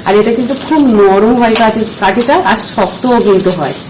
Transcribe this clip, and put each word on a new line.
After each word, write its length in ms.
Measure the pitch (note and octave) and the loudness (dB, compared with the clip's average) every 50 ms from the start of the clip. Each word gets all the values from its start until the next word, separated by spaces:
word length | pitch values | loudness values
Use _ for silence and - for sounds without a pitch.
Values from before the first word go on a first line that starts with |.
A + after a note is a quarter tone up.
| - | -2
আর 100 | F3 G3 | 2 2
এটা 180 | G#3+ G#3 A#3 | 2 2 2
কিন্তু 220 | A#3 B3+ B3 A#3 C#4 C4+ - - | 0 -2 -2 -4 -4 -6 -4 -2
খুব 120 | D#4 D4+ C#4+ B3+ | 0 2 2 2
নরম 460 | A3 G#3 G3+ G3 F#3+ G3+ G#3+ A3+ B3 | 4 4 4 4 4 4 2 2 2
হয় 200 | A#3+ A#3+ A3+ A3 | 2 2 2 2
কাঠি-, 460 | A3+ A3+ A3 - A#3 G#3+ - - - | 2 2 0 0 -2 -6 -6 -6 -4
কাঠিটা, 340 | G3+ F#3+ F#3+ A3+ A#3 C4 D4 F4+ - | -2 -2 0 0 0 0 0 0 0
আর 120 | - A3 G#3+ - - - | -2 -2 -4 -6 -8 -4
শক্তও 440 | A3 G3 F3+ - - - B3+ B3 A3+ | -4 -4 -4 -4 -4 -2 0 0 2
কিন্তু 300 | F#3+ G#3 G3 F3+ - F#3 | 2 2 2 2 2 0
হয়। 220 | F3 E3 D3 - - - - | -2 -2 -6 -6 -6 -10 -14